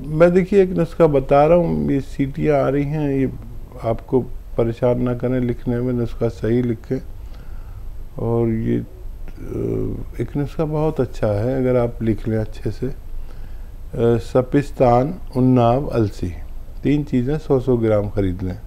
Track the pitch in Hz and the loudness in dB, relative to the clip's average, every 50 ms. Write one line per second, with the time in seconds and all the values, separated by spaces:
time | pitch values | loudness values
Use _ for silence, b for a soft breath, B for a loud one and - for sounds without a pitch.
0 | 131 143 156 156 170 180 175 190 175 - 208 202 190 185 185 170 165 - - - | -4 -2 4 6 6 6 6 4 2 4 4 4 4 4 2 0 -2 -2 2 4
1 | 160 156 143 135 127 - 143 143 147 156 170 175 170 165 160 156 147 143 143 139 | 4 6 6 4 4 4 6 6 6 6 6 6 4 2 0 0 0 2 0 0
2 | 135 - - - 139 135 139 156 151 151 147 135 135 135 135 143 143 139 151 156 | -2 -4 -2 -2 -2 -2 -2 -2 0 2 2 4 2 2 2 0 0 0 -2 -2
3 | 151 143 135 135 135 123 - - - - - - - - - - - 113 117 113 | 0 0 2 2 0 0 -2 -6 -12 -10 -10 -12 -12 -12 -12 -6 -2 -2 -2 -2
4 | - - 131 127 120 - - - - - - - - 120 113 - 131 123 123 123 | -2 0 0 0 0 0 -8 -10 -10 -6 -2 0 0 0 0 2 2 2 2 2
5 | 123 123 123 120 123 123 127 127 123 120 117 - - 123 120 120 123 127 123 120 | 2 0 0 0 0 0 0 0 0 0 -2 -2 -2 -2 -2 0 0 0 0 0
6 | 117 113 - - 117 117 - - - 110 117 123 123 120 113 107 - - 131 135 | -2 -2 -2 -2 -2 -2 -2 -2 -2 0 2 2 2 0 -2 -4 -4 -6 -6 -6
7 | - - - - B B B B B B B B B B B B B B B - | -6 -8 -12 -12 B B B B B B B B B B B B B B B -10
8 | - - - - - 113 117 117 120 113 113 113 113 117 117 120 113 - - - | -10 -10 -8 -6 -4 -2 0 2 2 0 0 0 0 0 -2 -2 -2 -6 -12 -12
9 | - - - - - - - - - - 107 113 113 113 110 107 107 107 107 - | -12 -10 -10 -8 -10 -10 -10 -10 -10 -8 -6 -4 -2 -2 -2 -2 -2 -4 -4 -6
10 | 107 - - - 120 - - 143 143 131 - - 160 151 156 151 156 160 147 - | -8 -8 -6 -6 -6 -4 -4 -4 -4 -4 -2 -4 -4 -2 0 0 0 0 0 0
11 | 127 - - - - 107 104 101 110 127 135 135 127 127 127 123 120 117 120 - | -2 -2 -2 -2 0 0 0 0 0 0 0 0 2 2 2 2 2 0 -2 -2
12 | 110 113 107 - - 113 110 110 107 - - - - 113 104 - 127 131 - - | 0 0 0 0 0 -2 0 0 -2 -2 -6 -6 -4 -4 -4 -4 -4 -6 -6 -6
13 | - - - B B B B B B B B B B B B B - - - - | -8 -8 -6 B B B B B B B B B B B B B -12 -8 -2 0
14 | 117 117 120 110 104 - - 131 123 - - 143 135 - - - 135 120 117 123 | 4 4 4 2 0 0 0 0 0 2 2 0 0 0 0 2 4 6 6 4
15 | 131 151 185 - - - - 127 127 127 127 123 117 117 120 135 147 - - 117 | 4 0 -4 -6 -8 -6 -2 2 4 6 6 6 6 4 4 2 0 -2 0 0
16 | 110 101 - - - 90 80 73 - - - - - - - - - 131 143 147 | 0 0 0 -4 -6 -6 -6 -8 -10 -10 -10 -10 -10 -10 -10 -4 0 2 2 2
17 | 143 - - 127 123 131 151 151 - - 143 127 113 131 127 117 113 110 107 104 | 0 0 0 0 0 0 -2 -2 0 2 0 2 4 2 2 4 4 4 4 4
18 | 101 104 - 104 98 95 90 92 92 90 90 107 - | 2 0 0 0 0 0 0 -2 -4 -6 -6 -6 -10